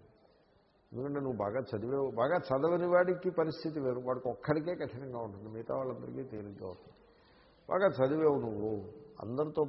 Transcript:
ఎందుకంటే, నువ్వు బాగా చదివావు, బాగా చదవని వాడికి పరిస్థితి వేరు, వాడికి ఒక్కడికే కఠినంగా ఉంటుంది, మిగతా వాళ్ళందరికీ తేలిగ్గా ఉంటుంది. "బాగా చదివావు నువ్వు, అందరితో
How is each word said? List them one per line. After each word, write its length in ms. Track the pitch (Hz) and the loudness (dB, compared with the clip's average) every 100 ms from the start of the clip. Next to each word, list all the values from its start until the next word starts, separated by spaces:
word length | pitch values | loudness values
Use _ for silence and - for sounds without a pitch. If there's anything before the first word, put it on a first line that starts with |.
| - _ _ _ _ _ _ _ _ | -20 _ _ _ _ _ _ _ _
ఎందుకంటే, 280 | 113 139 143 | -8 -4 -2
నువ్వు 160 | 135 110 | -2 0
బాగా 220 | 101 123 | 0 0
చదివావు, 520 | - 107 117 139 135 | -2 -4 -2 0 0
బాగా 260 | 117 131 175 | 2 2 2
చదవని 500 | - 135 160 175 175 | 2 2 4 4 6
వాడికి 440 | 180 180 175 185 | 6 6 2 0
పరిస్థితి 500 | 165 160 - 160 151 | 2 0 0 -4 0
వేరు, 200 | 131 123 | 0 0
వాడికి 280 | 127 123 123 | -2 -2 -2
ఒక్కడికే 460 | 117 - 151 156 | -2 0 2 0
కఠినంగా 440 | 175 143 117 135 120 | -4 -6 -8 -8 -6
ఉంటుంది, 300 | 113 104 107 | -8 -10 -10
మిగతా 260 | 110 120 | -10 -4
వాళ్ళందరికీ 480 | 135 131 120 123 127 | -4 -4 -6 -8 -8
తేలిగ్గా 460 | 131 107 101 101 95 | -8 -10 -10 -10 -10
ఉంటుంది. 280 | 90 - - - _ _ - - - - | -12 -18 -20 -20 _ _ -20 -20 -20 -2
"బాగా 180 | 180 196 | 2 2
చదివావు 540 | 127 131 156 156 135 | 4 2 6 4 4
నువ్వు, 300 | 117 104 107 104 95 - - - | 0 -2 -2 -2 -6 -14 -18 -12
అందరితో 440 | 104 131 151 151 | -6 -2 -2 0